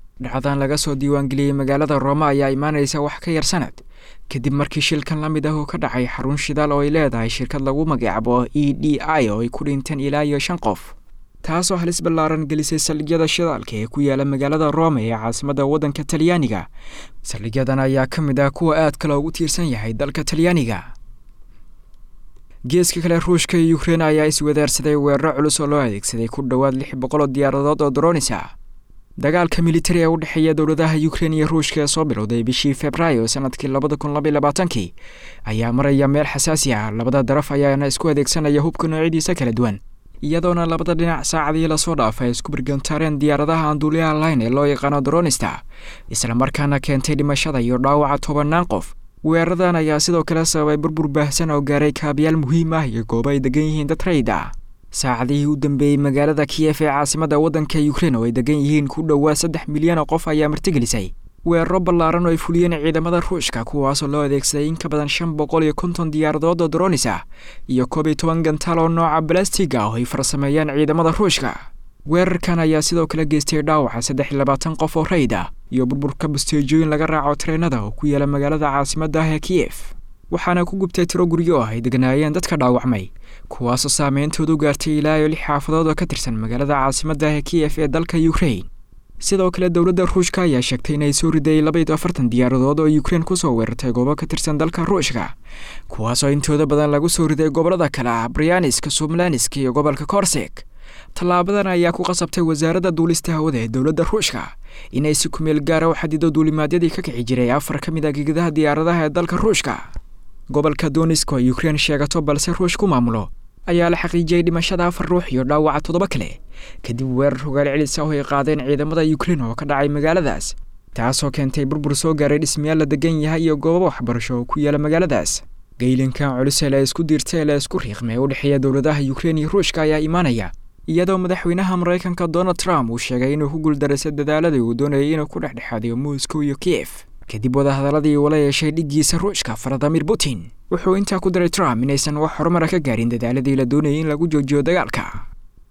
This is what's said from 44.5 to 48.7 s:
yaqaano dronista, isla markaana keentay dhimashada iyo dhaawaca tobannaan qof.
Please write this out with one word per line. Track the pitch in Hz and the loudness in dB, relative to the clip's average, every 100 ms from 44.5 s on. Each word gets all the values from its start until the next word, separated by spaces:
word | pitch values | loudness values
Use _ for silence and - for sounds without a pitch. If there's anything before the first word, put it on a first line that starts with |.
| 131 147 | 2 2
yaqaano | 139 139 143 | 2 0 0
dronista, | 135 160 175 - 85 - - - - - - | 2 2 2 0 -2 -4 -12 -16 -16 -16 -8
isla | 110 117 117 | -4 0 2
markaana | 135 - 143 139 | 0 0 0 0
keentay | - 135 143 151 | 0 0 0 0
dhimashada | 147 139 156 139 | 0 0 0 0
iyo | 117 123 | 0 2
dhaawaca | 139 147 143 143 | 2 2 2 0
tobannaan | - 147 147 165 | 0 0 2 0
qof. | 175 | 0